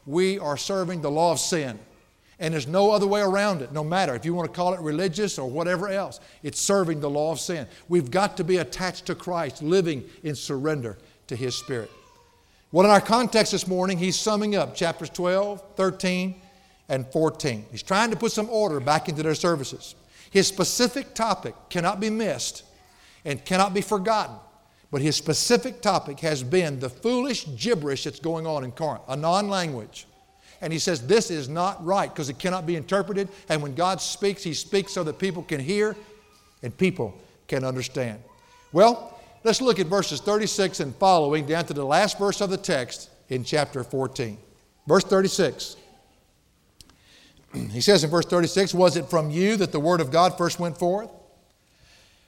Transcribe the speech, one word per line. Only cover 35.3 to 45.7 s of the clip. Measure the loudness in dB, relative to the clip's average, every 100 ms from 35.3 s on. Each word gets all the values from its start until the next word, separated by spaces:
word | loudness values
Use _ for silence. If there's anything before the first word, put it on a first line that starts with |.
| -4
can | -6 -6
hear | -2 0 0 -2 -12 -20 _ _ _ _
and | -12
people | 0 0 2 -6 -8 -20 _ -6
can | -4
understand. | -2 -4 -6 -4 -6 -6 -16 -20 _ _ _
Well, | 6 6 6 -4 -18 -20 -2
let's | 0 2
look | 2 2
at | 2
verses | 0 0 -4
thirty-six | 0 0 0 0 -2 -2
and | -6 2
following | 6 6 6 2
down | 0 -2 -2
to |
the | -4
last | 2 4 4 2
verse | -2 0
of | -2
the | -2
text | -2 -2 -2 -10 -16 -20 _
in | -6
chapter | -2 0 0 -4
fourteen. | -6 -4 -4 -4 -8 -8 -18 _ _ _ 4
Verse | 4
thirty-six. | 6 4 4 2 0 0 -12